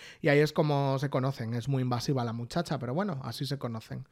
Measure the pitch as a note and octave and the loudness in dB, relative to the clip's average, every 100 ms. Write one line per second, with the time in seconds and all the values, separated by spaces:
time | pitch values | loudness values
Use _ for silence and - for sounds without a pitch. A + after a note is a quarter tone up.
0 | - - D#3 C#3+ D3+ - D3+ C#3+ C#3 C3+ | -20 -2 4 6 6 4 2 4 2 0
1 | C#3 C#3 C3+ - A2+ A#2 A#2 C3+ B2+ A#2+ | 0 0 0 -2 -4 -4 0 0 2 0
2 | - C3+ A#2 A2+ A#2+ E3+ E3 C#3 A#2+ D3 | 0 0 -2 -4 -4 -4 -2 -4 -2 -2
3 | G#3 C#3 B2+ - C3 C#3 B2 A2+ - B2+ | -2 -4 -6 -6 -6 -4 -6 -8 -8 -12
4 | C3 | -12